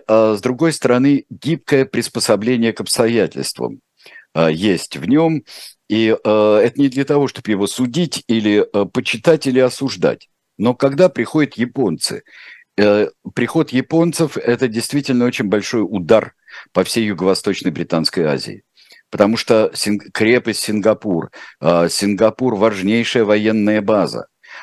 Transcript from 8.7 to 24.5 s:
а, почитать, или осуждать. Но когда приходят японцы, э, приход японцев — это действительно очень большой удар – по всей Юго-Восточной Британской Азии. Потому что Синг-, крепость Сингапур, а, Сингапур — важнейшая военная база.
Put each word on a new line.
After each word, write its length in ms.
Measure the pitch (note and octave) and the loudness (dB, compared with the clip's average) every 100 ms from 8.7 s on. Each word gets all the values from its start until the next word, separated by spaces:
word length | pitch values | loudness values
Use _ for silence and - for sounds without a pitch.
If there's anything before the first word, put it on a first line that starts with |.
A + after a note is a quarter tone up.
а, 120 | G2+ G2 | 0 -2
почитать, 640 | - - A2+ - D#3+ C#3 | -4 -6 -2 2 2 2
или 120 | B2+ | 2
осуждать. 720 | B2+ - C3+ F#2+ D2+ - _ _ _ - | 0 0 -6 -2 -2 -2 _ _ _ -4
Но 160 | A2+ B2 | -2 0
когда 340 | C#3 C#3 F3+ | -2 2 0
приходят 460 | D3+ A2+ D#3 C#3+ - | 2 -4 0 -2 -2
японцы, 680 | - - C3+ C3 - - _ - - - _ - | -6 -2 -2 -2 -6 -10 _ -20 -20 -20 _ 0
э, 300 | G#2 G#2 G2+ _ - - | 2 4 0 _ -10 -4
приход 360 | A#2+ E3 C#3+ | -2 -2 0
японцев — 680 | B2+ - E3 E3+ D#3 D#3 - | -2 0 0 0 0 -2 -2
это 300 | A#2+ A#2+ B2+ | -2 0 0
действительно 580 | A2 - C#3+ C#3 B2 A#2+ | -2 -4 -4 0 0 0
очень 200 | - G#2 | -2 -2
большой 320 | G#2+ F#2+ A#2 | -2 -2 -2
удар – 500 | F2+ G2+ E2 A2 - _ _ - - | -2 -2 4 4 4 _ _ -20 -6
по 100 | F2+ | -4
всей 220 | F#2 A#2 G#2+ | -2 -2 -2
Юго-Восточной 640 | F2 F#2 F#2 G#2 F#2 F#2 | -2 0 0 -2 -4 -4
Британской 520 | D#2+ E2+ E2 D#2 F#2 D#2 | -6 -4 -2 -2 -2 -2
Азии. 380 | C2 - G2+ _ _ _ - _ | -2 -6 -16 _ _ _ -20 _
Потому 260 | - G2+ A2+ | 0 2 2
что 340 | - A2 G#2+ | 2 2 2
Синг-, 380 | - G#2+ G#2 - | -2 -4 -4 -6
крепость 480 | - A2 B2 A2+ G2+ | -2 2 2 0 -6
Сингапур, 680 | - G#2+ G#2 G#2+ A2 E2+ D2 - - - | -4 0 0 0 -2 -4 -4 -14 -20 -4
а, 280 | D#2+ E2+ E2+ | 0 2 2
Сингапур — 680 | - G2+ G2 A2 - B2+ G#2 | 0 -2 2 0 2 -2 2
важнейшая 680 | A2 G2 F#2+ A2+ A2+ B2 G#2 | 0 0 0 0 0 0 2
военная 560 | G#2+ G#2+ A2 G#2 G#2+ | 2 2 2 2 0
база. 460 | G2+ G#2 D#2 A#1 - _ - | 2 0 0 -4 -14 _ -20